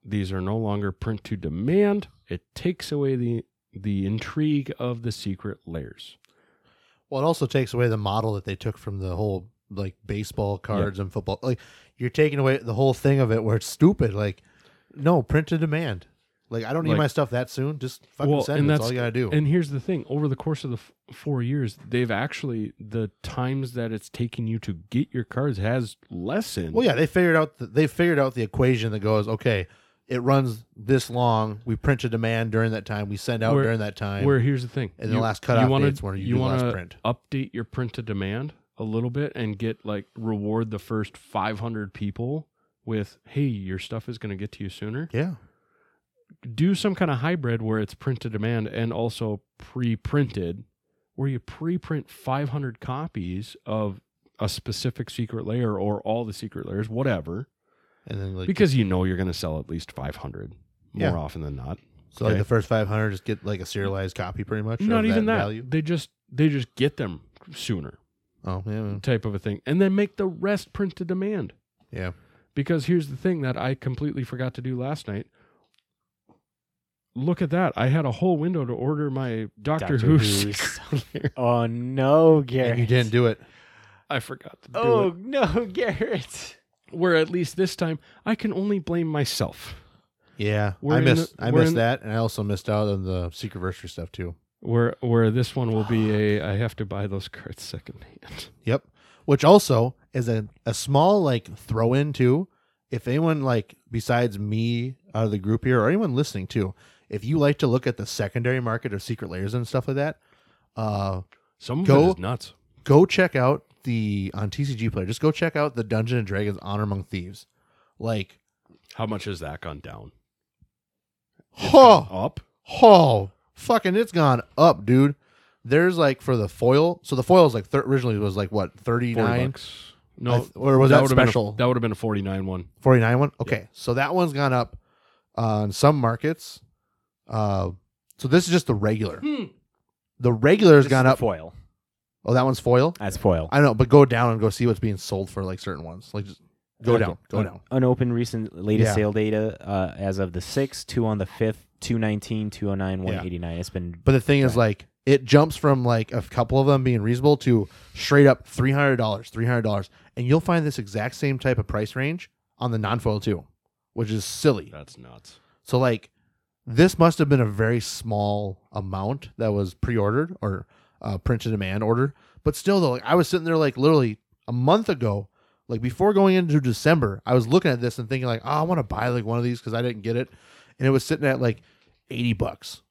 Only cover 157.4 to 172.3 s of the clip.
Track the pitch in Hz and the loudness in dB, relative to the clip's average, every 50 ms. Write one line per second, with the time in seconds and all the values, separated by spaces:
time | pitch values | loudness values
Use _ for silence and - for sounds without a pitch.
157.4 | - 135 120 113 101 - - - - - - - - - 147 143 143 139 127 - | 4 4 4 4 2 0 -8 -20 -20 -20 -14 -10 -2 4 6 8 8 8 8 4
158.4 | - - - - 123 131 135 139 143 139 135 120 117 110 104 98 92 - - 113 | 0 -18 -4 0 2 2 4 4 4 2 2 2 2 0 -2 -4 -6 -10 -6 -4
159.4 | 117 120 123 120 110 110 104 98 98 - _ _ _ _ _ - 123 123 143 165 | 0 0 0 0 0 0 -2 -2 -4 -6 _ _ _ _ _ -8 0 2 2 2
160.4 | 165 - 175 170 156 151 131 - 110 98 98 107 104 127 - - - 139 135 127 | 4 2 0 0 0 -2 -4 -6 -10 -6 -6 -4 -4 -4 -6 -4 -2 -2 -2 0
161.4 | - 135 127 113 104 - - 107 107 104 - 131 131 139 160 180 - - _ _ | 0 0 0 0 -2 -4 -4 -4 -4 -4 -4 -6 -4 -4 -4 -6 -10 -16 _ _
162.4 | _ _ _ _ 123 123 117 113 107 98 110 120 - 117 107 104 95 113 101 85 | _ _ _ _ -4 -2 -2 -2 -2 0 -2 -2 0 -2 -4 -2 -2 -2 -4 -4
163.4 | - _ _ _ _ _ _ _ _ _ _ 113 117 104 110 110 101 - - - | -6 _ _ _ _ _ _ _ _ _ _ -6 -4 -2 -2 -4 -4 -6 -10 0
164.4 | - 156 131 101 80 - - 76 73 - - - 62 62 60 57 _ - - _ | 2 2 2 2 -4 -12 -16 -18 -18 -18 -20 -20 -20 -20 -20 -20 _ -20 -20 _
165.4 | _ _ _ _ _ - - 123 131 127 117 107 - _ _ _ _ _ _ _ | _ _ _ _ _ -2 0 2 2 2 0 -2 -6 _ _ _ _ _ _ _
166.4 | _ _ _ _ _ - 117 117 165 185 - - 165 170 160 - 180 147 143 135 | _ _ _ _ _ -6 4 4 4 4 6 6 4 4 6 4 2 4 4 4
167.4 | 123 104 101 101 110 110 120 120 107 - - - - 113 107 104 104 104 104 104 | 4 0 0 0 0 0 0 0 -2 -6 -10 -10 -6 -4 -2 -2 0 0 -2 -2
168.4 | 104 98 92 - _ _ - 107 98 95 95 92 98 104 131 143 - - - - | -4 -6 -8 -10 _ _ -10 -10 -8 -6 -6 -4 -4 -4 -4 -6 -8 -16 -10 -4
169.4 | 113 110 104 101 101 92 90 _ - - 120 113 101 101 110 131 156 165 185 - | -2 0 0 0 -2 -2 -4 _ -6 -2 0 0 0 2 0 0 -2 -4 -6 -6
170.4 | - 104 95 92 - _ _ _ _ _ _ _ - 107 101 90 - - 123 110 | -4 -4 -4 -4 -8 _ _ _ _ _ _ _ -8 -6 -6 -4 -2 -2 -2 0
171.4 | - 117 110 104 98 92 95 104 110 107 113 117 131 143 - _ _ _ | 0 -2 -2 -2 -2 -2 -2 -2 0 0 2 2 0 -2 -4 _ _ _